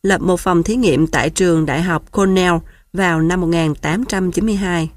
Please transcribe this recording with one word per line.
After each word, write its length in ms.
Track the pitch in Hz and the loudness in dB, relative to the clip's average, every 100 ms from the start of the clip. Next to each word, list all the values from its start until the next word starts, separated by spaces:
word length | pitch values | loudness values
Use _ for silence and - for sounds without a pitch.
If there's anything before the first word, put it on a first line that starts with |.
lập 180 | 196 190 | 0 0
một 180 | 180 180 | 0 -2
phòng 240 | - 170 | 0 0
thí 120 | 170 233 | 0 0
nghiệm 320 | 226 135 160 | 2 2 2
tại 220 | 147 135 | 0 -2
trường 360 | 156 185 160 151 | 0 2 2 0
đại 160 | 139 | -2
học 300 | 185 160 - | -2 -2 -4
Cornell 440 | - 196 190 180 170 - - _ | -2 2 2 2 0 -4 -20 _
vào 280 | 180 185 160 | -2 0 2
năm 200 | 160 180 | 0 0
một 60 | 165 | 0
nghìn 280 | 170 160 147 | 0 0 -2
tám 300 | 147 175 254 | -4 -4 -4
trăm 260 | 196 185 | -2 -2
chín 140 | 170 220 | -2 -2
mươi 100 | 202 | -2
hai. 360 | 196 175 160 | -2 -2 -4